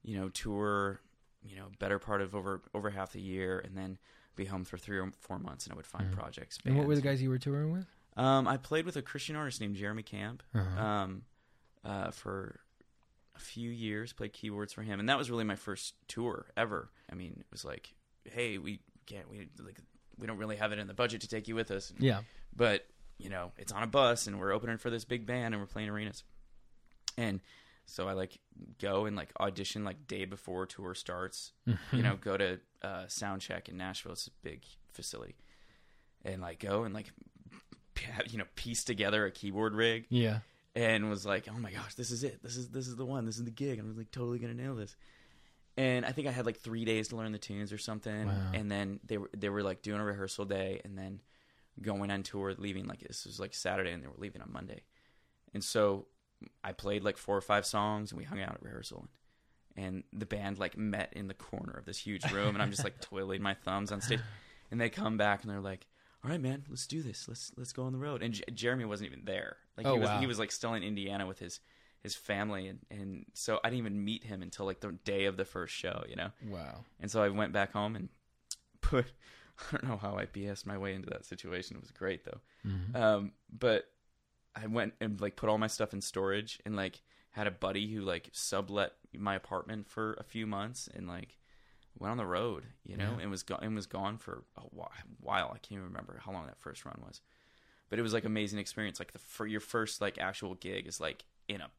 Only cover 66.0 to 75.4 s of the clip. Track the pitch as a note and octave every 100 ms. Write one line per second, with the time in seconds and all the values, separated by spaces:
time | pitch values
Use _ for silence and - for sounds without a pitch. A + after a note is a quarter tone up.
66 | _ _ - E3+ C3 C#3 C#3 B2+ - D#3
67 | C#3 - - A#2 - - B2+ - B2+ C3
68 | C#3+ C3+ A#2 G#2 - A#2+ A#2 B2+ A2+ G#2
69 | G2 C2+ G2+ F#2+ - - _ - A#2+ B2+
70 | G#2+ G#2 C3+ A2 A2 - A#2 A2+ F#2 G#2
71 | G2 G2 F#2+ F#2+ F2+ - _ - - _
72 | A2 - - G2+ G#2 G2 F#2+ F#2+ - G#2
73 | G2 F#2 - - - A2 A2+ B2 A2+ G2+
74 | G2+ A2 A2+ G2 F2+ - G2 F#2 G#2 F2+
75 | - G2 G2 F#2+